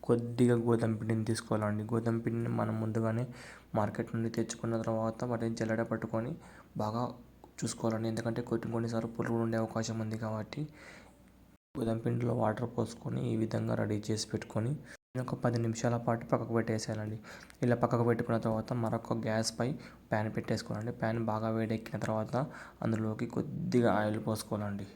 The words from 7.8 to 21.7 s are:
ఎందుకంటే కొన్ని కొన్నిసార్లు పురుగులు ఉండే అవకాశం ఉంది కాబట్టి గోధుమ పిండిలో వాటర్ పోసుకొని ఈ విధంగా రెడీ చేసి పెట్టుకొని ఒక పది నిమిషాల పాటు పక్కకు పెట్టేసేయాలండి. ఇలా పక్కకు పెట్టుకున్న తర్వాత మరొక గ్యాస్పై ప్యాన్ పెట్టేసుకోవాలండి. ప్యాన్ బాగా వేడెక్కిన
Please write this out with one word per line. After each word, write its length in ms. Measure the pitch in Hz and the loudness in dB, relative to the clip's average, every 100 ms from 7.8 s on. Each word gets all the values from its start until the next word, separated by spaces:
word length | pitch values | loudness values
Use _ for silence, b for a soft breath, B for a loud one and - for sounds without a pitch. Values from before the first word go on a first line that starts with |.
| 117 110 113 | 0 2 0
ఎందుకంటే 340 | 113 117 117 | 0 0 -2
కొన్ని 260 | 120 117 113 | 0 -2 0
కొన్నిసార్లు 380 | 113 113 113 113 | -2 0 -2 -2
పురుగులు 320 | 117 117 117 | -4 0 2
ఉండే 160 | 113 113 | 2 2
అవకాశం 380 | 110 113 113 113 | 0 -2 -2 -2
ఉంది 180 | 110 110 | -2 -2
కాబట్టి 440 | 113 110 107 - 151 B B B B B - - - - _ | -2 -4 -4 -6 -6 B B B B B -20 -20 -20 -20 _
గోధుమ 240 | - 113 113 | -2 0 2
పిండిలో 360 | 120 120 120 | 0 2 2
వాటర్ 340 | 120 110 107 120 | 4 2 2 -2
పోసుకొని 520 | - 113 - - 123 | 0 -2 -2 -4 -2
ఈ 120 | 127 113 | 0 0
విధంగా 380 | 110 113 110 | 2 0 0
రెడీ 220 | 117 107 107 | 0 0 0
చేసి 260 | 104 107 - | 0 -2 0
పెట్టుకొని 440 | 107 - 113 113 147 B B _ 127 | -4 -2 -2 -2 -4 B B _ -6
ఒక 140 | 127 | -4
పది 240 | 135 123 120 | 0 0 2
నిమిషాల 380 | 117 113 123 117 | 0 2 0 2
పాటు 280 | 120 117 - | 0 0 2
పక్కకు 260 | 127 120 | 0 2
పెట్టేసేయాలండి. 600 | 117 117 110 - 107 107 107 B B B B | 0 2 0 0 -4 -4 -6 B B B B
ఇలా 160 | 120 120 | 2 4
పక్కకు 280 | 123 117 | 4 4
పెట్టుకున్న 340 | 117 117 120 113 | 4 4 2 2
తర్వాత 340 | 117 110 110 | 2 0 0
మరొక 420 | 123 113 113 - 113 | 0 0 -2 -2 -2
గ్యాస్పై 480 | 110 110 113 - 120 - B B | 0 0 0 0 -2 -2 B B
ప్యాన్ 240 | - 110 110 | -2 0 0
పెట్టేసుకోవాలండి. 640 | - - 110 - 107 113 | -4 -2 -2 -2 -6 -4
ప్యాన్ 280 | 120 113 113 | -2 0 0
బాగా 240 | 113 107 113 | 0 0 0
వేడెక్కిన 480 | 113 110 | 0 2